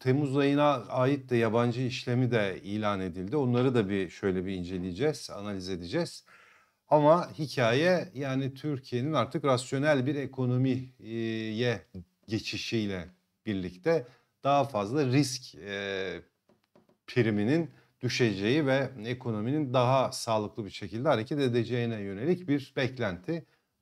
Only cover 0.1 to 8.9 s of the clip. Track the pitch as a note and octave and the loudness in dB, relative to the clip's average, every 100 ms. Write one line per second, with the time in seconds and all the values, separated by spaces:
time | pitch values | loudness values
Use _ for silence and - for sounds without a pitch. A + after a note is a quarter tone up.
0.1 | C3+ C#3+ C#3 C#3 C#3+ D3 C3+ G#2 B2+ B2+ | 2 2 2 4 4 4 2 -2 0 2
1.1 | C#3+ B2+ A#2+ A2+ A2+ A#2+ A#2+ B2+ - - | 2 2 2 4 4 2 0 -2 -4 -2
2.1 | B2 B2 A#2 G2 E2 F2 G#2+ G#2 G2 F#2 | 0 2 2 0 -4 -6 -2 0 0 -4
3.1 | F2+ F#2 D3 B2+ A#2+ C3 A#2+ F#2+ G2 F2+ | -4 -4 -2 2 4 4 4 2 0 -2
4.1 | - G2+ F#2 F#2 F#2+ F2 F#2 F#2 F2 D3 | -2 -2 0 -2 -4 -6 -6 -6 -2 -2
5.1 | C#3 - G#2 G#2 F#2+ F2+ F2+ F2 D3 E3+ | -2 -8 -10 -8 -8 -6 -8 -4 -4 -4
6.1 | - _ - - _ _ _ - D3+ D3 | -8 _ -20 -20 _ _ _ 2 4 6
7.1 | E3+ C#3+ - D3 - A2+ B2 F3 F3+ A#2 | 6 2 -6 -4 2 4 4 4 2 0
8.1 | B2 C3+ C3 C3+ C3+ D3+ C3+ - | -6 -4 -2 -2 -4 -6 -6 -4